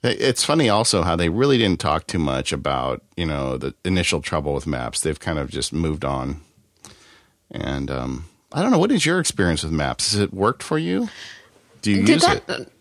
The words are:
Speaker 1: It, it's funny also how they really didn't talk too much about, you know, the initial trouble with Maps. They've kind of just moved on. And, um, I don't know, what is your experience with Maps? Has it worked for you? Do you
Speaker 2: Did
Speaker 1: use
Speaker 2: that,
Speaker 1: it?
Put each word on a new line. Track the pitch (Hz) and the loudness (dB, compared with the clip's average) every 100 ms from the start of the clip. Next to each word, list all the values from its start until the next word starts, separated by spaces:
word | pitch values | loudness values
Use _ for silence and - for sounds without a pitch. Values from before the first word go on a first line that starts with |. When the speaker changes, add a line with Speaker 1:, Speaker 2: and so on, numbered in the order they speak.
Speaker 1:
It, | 123 117 | 0 0
it's | 135 123 | 0 2
funny | - 151 131 | 2 4 4
also | 104 113 101 | 4 4 2
how | 85 82 | 2 2
they | 85 | 2
really | 92 139 131 | 2 2 4
didn't | 110 87 | 4 2
talk | - 78 - | 0 -2 -2
too | 90 | -2
much | 76 65 67 | 0 -2 -4
about, | 73 65 67 65 65 _ - | -4 -2 -2 -2 -6 _ -6
you | 85 | -4
know, | 73 67 65 | -2 -4 -4
the | 65 - | -6 -6
initial | 87 90 78 82 | -2 0 0 -2
trouble | 71 80 73 | -2 -4 -2
with | 71 76 | -2 -2
Maps. | 67 60 - | -4 -4 -4
They've | 80 76 | -4 -2
kind | - 80 | -4 -4
of | 67 | -4
just | 69 - | -6 -6
moved | 78 82 76 67 | -2 -2 -2 -2
on. | 67 64 76 - _ _ _ - - - - _ _ _ | -2 -4 -8 -12 _ _ _ -20 -20 -20 -20 _ _ _
And, | - - 69 69 | -10 -6 -4 -4
um, | 67 64 65 82 _ _ | -6 -6 -8 -12 _ _
I | 147 | -4
don't | 208 | 2
know, | 247 | 4
what | 196 | 4
is | 254 151 | 2 2
your | 180 | 0
experience | 165 - 90 78 | -2 0 2 2
with | 80 | 0
Maps? | 80 69 60 - | 0 -2 -2 -2
Has | 107 | 0
it | 101 | 0
worked | 95 101 127 | 2 0 0
for | - 156 | -2 -2
you? | 165 180 240 - - - - _ _ - | 0 -2 -2 -6 -18 -20 -20 _ _ -8
Do | 104 | 0
you | 101 98 | 2 6
Speaker 2:
Did | |
Speaker 1:
use | - | 6
Speaker 2:
that, | 349 403 - | 6 2 -4
Speaker 1:
it? | - - _ | -8 -8 _